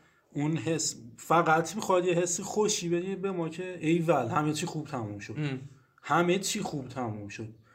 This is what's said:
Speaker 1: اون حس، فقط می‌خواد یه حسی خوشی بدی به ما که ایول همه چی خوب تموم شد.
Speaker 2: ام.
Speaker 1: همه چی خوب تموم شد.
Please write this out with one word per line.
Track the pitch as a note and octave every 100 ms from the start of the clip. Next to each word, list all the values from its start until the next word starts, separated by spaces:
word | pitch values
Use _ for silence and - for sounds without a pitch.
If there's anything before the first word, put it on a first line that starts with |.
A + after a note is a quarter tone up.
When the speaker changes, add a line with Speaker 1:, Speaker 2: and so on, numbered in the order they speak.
| _ _ _ C#3+
Speaker 1:
اون | D3 E3
حس، | D#3+ D#3+ - - A#2 -
فقط | - D#3+ E3 D#3+ E3 G#3+
می‌خواد | G#3 F#3 F3+
یه |
حسی | E3+ F3+ -
خوشی | G3 - G#3 - E3+
بدی | F3 F#3 F#3+
به | G3
ما | F3+ D#3+
که | D#3+ F#3 F3+
ایول | D#3 E3 D#3+ D3 A#2
همه | B2+ D3+
چی | D3+ F3
خوب | D#3 D3
تموم | C3 G#2+ G2+
شد. | - A2+
Speaker 2:
ام. | D3 C3 - - _ _
Speaker 1:
همه | - D3+ F3 F#3+
چی | G3 G#3+
خوب | D#3 D3+ B2
تموم | B2+ A#2+ G#2 G2+
شد. | - A2+ A2+ _